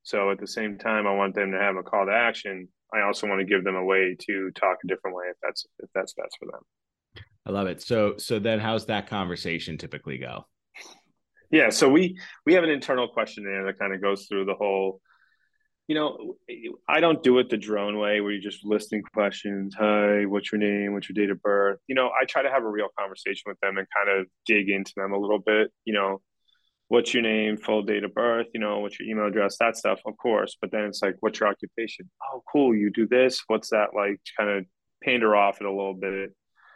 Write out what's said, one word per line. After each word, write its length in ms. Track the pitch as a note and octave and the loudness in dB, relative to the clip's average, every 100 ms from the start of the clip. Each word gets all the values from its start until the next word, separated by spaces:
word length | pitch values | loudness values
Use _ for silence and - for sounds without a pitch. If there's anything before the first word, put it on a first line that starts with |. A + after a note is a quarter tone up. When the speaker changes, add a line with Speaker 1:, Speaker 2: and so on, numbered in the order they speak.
Speaker 1:
So 280 | - G#2+ G2 | -4 0 0
at 60 | G2 | 0
the 100 | G2+ | -6
same 300 | A#2 G#2+ G2 | -6 -6 -4
time, 300 | A2+ G#2+ G2+ | -2 0 2
I 80 | G2 | 2
want 180 | G2 | 0
them 200 | G#2 G2 | 0 0
to 40 | F#2+ | 0
have 200 | G2+ F#2 | 0 0
a 60 | |
call 240 | F2+ G2+ F#2+ | -2 0 2
to 40 | |
action. 560 | A2+ A#2 A2 G#2 F#2+ F#2 _ _ | 2 2 -2 -8 -10 -14 _ _
I 100 | G#2+ | 0
also 220 | G2+ G2 G#2 | 0 0 0
wanna 200 | F#2+ F#2+ | 0 2
give 180 | G2 | 2
them 140 | F#2 F#2 | 2 0
a 80 | F#2 | 2
way 320 | F#2+ F#2 F2+ - | 2 2 -2 -6
to 240 | G2 F#2 | -4 -6
talk 280 | - G2 F#2 | 0 0 0
a 40 | F2+ | -2
different 280 | F#2 F#2+ F2+ | -4 -6 -8
way 120 | F2+ | -8
if 80 | - | -8
that's, 240 | - - - - | -8 -8 -12 -16
if 100 | - F#2+ | -8 -6
that's 160 | - | -6
best 240 | - - - | -8 -12 -12
for 140 | - | -14
them. 720 | - _ _ _ _ _ - - _ - | -16 _ _ _ _ _ -20 -20 _ -6
Speaker 2:
I 60 | |
love 160 | G2 F#2 | -4 -4
it. 140 | D#2+ | -4
So, 360 | - A2+ G#2 - | -2 2 2 0
so 200 | - A2+ | -4 -2
then 220 | A2+ A2 | 0 0
how's 280 | A2 A2+ G#2 | 0 -2 -2
that 200 | G#2 - | -4 -4
conversation 680 | G#2 F2+ F2 F2+ E2 - D#2 | -4 -4 -4 -6 -6 -6 -10
typically 400 | - D2 - C2 | -10 -12 -10 -10
go? 280 | B1 G#1 - _ _ - - - _ _ _ _ _ | -10 -12 -16 _ _ -20 -20 -20 _ _ _ _ _
Speaker 1:
Yeah. 180 | D#3 A#2 | 4 4
So 180 | - C#3 | 6 6
we, 320 | D#3 F3+ F#3 - - C#3+ | 8 4 -2 -16 -4 4
we 100 | F3+ | 4
have 100 | E3 | 4
an 40 | |
internal 380 | C#3 C3+ B2+ A#2 | 0 0 -2 -2
questionnaire 560 | A#2 G#2+ A2 G2 G2 | -2 -4 -6 -8 -4
that 160 | F#2+ F#2+ | -4 -4
kinda 180 | G2+ F#2+ | -4 -2
goes 280 | G2 G2 - | 0 -2 -2
through 180 | G2+ | -4
the 120 | G2 F#2+ | -2 -2
whole, 440 | G2+ G2 F#2+ F#2+ _ _ _ _ _ _ _ _ - | 0 0 -2 -4 _ _ _ _ _ _ _ _ -4
you 80 | D#3 | -2
know, 400 | D3+ A2 A2+ - - A#2 A2+ - - | -2 -6 -12 -14 -14 -14 -12 -10 0
I 120 | D#3 | 4
don't 240 | E3 D#3 | 4 4
do 160 | B2+ B2+ | 6 6
it 100 | B2 | 4
the 80 | A2 | -2
drone 400 | G2+ G#2 G#2 G#2+ | -2 -2 -2 -2
way 240 | G#2 G#2 | 0 0
where 100 | G2+ | 0
you're 80 | G2+ | -4
just 240 | G2+ - | -8 -8
listing 380 | G#2 G#2+ - G#2+ F#2+ | -2 -2 -2 -6 -4
questions. 640 | A2 G2+ - G2+ G2+ G2 | 0 0 -2 -6 -6 -6
"Hi, 540 | G2+ G#2+ G#2 G#2 G#2 G2+ | 0 2 4 4 2 2
what's 240 | G2+ - | -2 -2
your 80 | G#2+ | 0
name? 340 | G#2 G2+ G2+ | 0 0 -2
What's 160 | G2+ - | -4 -4
your 60 | G2 | 0
date 160 | G2+ | 0
of 100 | G2 | 0
birth?" 380 | G#2 G2+ G2+ G2 - | 2 2 2 0 -2
You 80 | C3 | 0
know, 140 | B2+ | 2
I 160 | B2+ C3 | 2 0
try 180 | D#3+ | 0
to 80 | C3+ | 2
have 100 | C3+ | 0
a 80 | A2 | 0
real 200 | G#2 G2 - | -2 -4 -4
conversation 500 | G2 F#2 G2+ G2 G#2 | -8 -6 -8 -8 -8
with 120 | F#2+ | -6
them 180 | G2 F#2+ | -4 -2
and 80 | F#2+ G#2 | -2 0
kind 220 | G2+ F#2+ | 2 0
of 80 | F#2 _ - | -2 _ 0
dig 240 | G#2+ G2 | 2 2
into 240 | G2 G2 G2+ | -2 -4 -6
them 180 | G2 | -4
a 40 | G2+ | -2
little 220 | G2+ G#2 | 0 0
bit, 320 | G#2+ G#2+ A2 _ A2 | 2 2 2 _ -4
you 80 | |
know, 280 | G#2 G2 G2 _ _ _ _ _ _ - | 0 0 -2 _ _ _ _ _ _ 2
what's 240 | A#2+ A#2+ | 2 4
your 100 | B2 | 2
name, 320 | A2+ G#2+ G#2+ G#2+ | 2 2 0 -2
full 240 | - G#2+ | 0 0
date 200 | G2+ G#2 | 0 -2
of 100 | G2+ | -2
birth, 340 | - A#2+ A#2 A2+ | 0 0 0 -2
you 60 | A2+ | -4
know, 200 | G#2 G#2 | -4 -2
what's 200 | G#2 - | -4 -8
your 80 | G2+ | -6
email 200 | A2 G#2 | -2 0
address, 300 | G#2 G2+ - | 2 0 2
that 180 | A#2 A2 | 0 2
stuff, 220 | G#2+ G2 G#2+ | 0 -2 -4
of 120 | - | -4
course. 400 | A#2+ G#2 G2 - | 0 2 0 -6
But 120 | G2+ | -6
then 120 | G#2+ | -4
it's 180 | G#2 G2 | -4 -2
like, 140 | G2 F#2 | -2 0
"What's 180 | A2 - | -2 0
your 100 | G#2+ | 0
occupation?" 600 | F#2+ G2+ - A2 - F#2 - C3+ | 0 -6 -8 -8 -10 -18 -14 -12
"Oh, 120 | C3 - | -12 -2
cool, 240 | D3 C3 A2 | 4 4 4
you 160 | G#2 | 2
do 160 | A2+ G#2+ | 0 2
this. 360 | B2 C3 - - | 4 4 2 -2
What's 220 | A2 - | -2 0
that 260 | A2 G#2 G#2 | 0 0 0
like?" 240 | G2+ G2+ - - | -2 -2 -6 -4
Kind 120 | G#2 | -2
of 160 | G2 F#2 _ _ _ | -2 -6 _ _ _
pander 320 | C3+ B2 A2 G#2 | -2 2 4 6
off 260 | G2+ - | 4 0
it 40 | G#2 | -4
a 60 | |
little 220 | G2 G2 F#2+ | -4 -4 -6
bit. 360 | G2 G2 G2 _ _ _ _ | -6 -6 -8 _ _ _ _